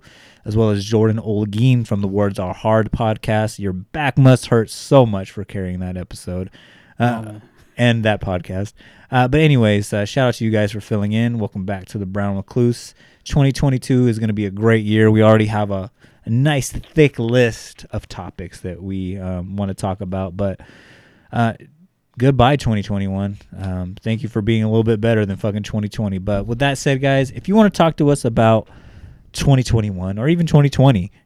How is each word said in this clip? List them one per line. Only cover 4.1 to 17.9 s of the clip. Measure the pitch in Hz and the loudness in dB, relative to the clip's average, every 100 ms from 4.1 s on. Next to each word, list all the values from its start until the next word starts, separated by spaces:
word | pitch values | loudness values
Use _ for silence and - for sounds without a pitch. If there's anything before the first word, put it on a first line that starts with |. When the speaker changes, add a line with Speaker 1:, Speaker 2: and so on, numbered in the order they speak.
| - | 4
Speaker 1:
must | 135 127 - | 6 6 4
hurt | 117 110 | 0 0
so | - - 139 120 | -6 2 4 4
much | 101 95 | 0 -8
for | - | -12
carrying | 98 101 92 90 | -12 -8 -6 -6
that | 92 92 | -6 -8
episode, | 90 - - 90 95 - - _ _ - | -10 -12 -10 -8 -8 -12 -20 _ _ -4
uh, | 120 113 | -2 -2
Speaker 2:
Oh, | 107 | -8
man. | 107 - _ _ - | -16 -20 _ _ -2
Speaker 1:
and | 120 117 110 | 0 2 0
that | 104 | 0
podcast. | - 90 85 92 104 - - - _ | -2 -4 -4 -8 -8 -12 -20 -20 _
Uh, | 127 127 | 0 2
but | 147 | 4
anyways, | 156 139 107 104 98 | 4 4 4 2 0
uh, | 107 101 | -4 -2
shout | - 131 | 0 0
out | - | 0
to | 110 | 0
you | |
guys | 107 104 | 0 0
for | 104 | -4
filling | - 107 104 | -6 -4 -2
in. | 107 117 120 | 0 0 -2
Welcome | 104 101 95 | -6 -6 -8
back | 98 92 | -8 -8
to | 110 | -8
the | 95 | -6
Brown | 98 101 98 | -4 -4 -4
Recluse. | - - 120 117 - - _ _ - | -4 0 0 0 -8 -20 _ _ -4
Twenty | - 139 | 0 2
twenty-two | 131 147 131 - 131 123 | 2 0 -2 0 2 2
is | 110 | 0
gonna | 110 | -2
be | 104 101 | -2 -4
a | |
great | 98 113 113 104 | 0 2 2 2
year. | 107 110 | 4 6
We | 110 | 6
already | 110 110 107 | 6 6 4
have | 107 104 | -2 -4
a, | 98 95 - _ _ - | -4 -8 -14 _ _ -4
a | |
nice | 117 143 143 - | 0 2 0 -4
thick | 120 - - 147 - | -8 -4 2 2 2
list | 113 123 120 107 - - - | 0 2 2 0 -12 -20 -12